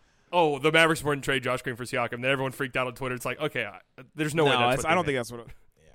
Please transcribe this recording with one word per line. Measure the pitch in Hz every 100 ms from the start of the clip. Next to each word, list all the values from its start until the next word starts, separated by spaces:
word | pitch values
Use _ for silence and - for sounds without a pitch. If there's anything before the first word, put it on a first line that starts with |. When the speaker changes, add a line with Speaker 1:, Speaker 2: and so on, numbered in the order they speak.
| _ _ -
Speaker 1:
oh, | 175 160 139
the | 151
Mavericks | 160 165 160
wouldn't | 147 143
trade | 127 135
Josh | 123 127
Green | - 117
for |
Siakam. | 123 131 117 120
Then | 127
everyone | 135 135
freaked | - 135 135
out | 127
on |
Twitter. | 120 131
It's | 123
like, | 131 127
okay, | 147 127 104
I, | 92 _ - 131 151
there's | 151
no | 160
way | 147
Speaker 2:
No, | 127
Speaker 1:
that's | 120
Speaker 2:
it's, | 127
Speaker 1:
what | 156
Speaker 2:
I | 175
don't | 156
Speaker 1:
they |
Speaker 2:
think | 135
Speaker 1:
meant. | 117
Speaker 2:
that's |
what | 120
it, | 113 - _ _ 78